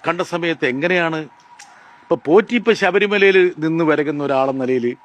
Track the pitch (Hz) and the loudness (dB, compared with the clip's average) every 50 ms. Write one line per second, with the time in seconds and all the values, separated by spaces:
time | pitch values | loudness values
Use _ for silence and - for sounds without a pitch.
0 | - 165 170 175 175 - 175 170 170 170 160 - 156 127 123 135 156 180 185 180 | -4 -4 -4 -4 -4 -6 -4 -4 -2 -4 -2 -2 -2 -2 -2 -2 -2 0 0 0
1 | 170 165 160 156 156 127 _ _ _ _ - - - - - - _ - - _ | 0 -2 -4 -6 -8 -12 _ _ _ _ -20 -20 -20 -20 -20 -20 _ -20 -20 _
2 | _ _ 170 120 _ 139 165 214 202 - 233 240 190 233 214 - 196 180 175 202 | _ _ -4 -4 _ 4 4 4 4 2 -4 -2 0 0 0 2 0 0 2 0
3 | 208 202 208 202 196 196 185 185 180 180 - 151 151 160 165 165 170 156 147 147 | 0 0 2 4 4 4 6 4 4 2 0 -4 -4 -2 0 0 0 0 0 0
4 | 147 151 151 147 143 135 139 131 135 139 135 135 127 123 131 127 117 120 127 _ | 0 -4 -4 -4 -4 -2 0 0 0 0 -2 -4 -2 -2 -2 -2 -2 -4 -6 _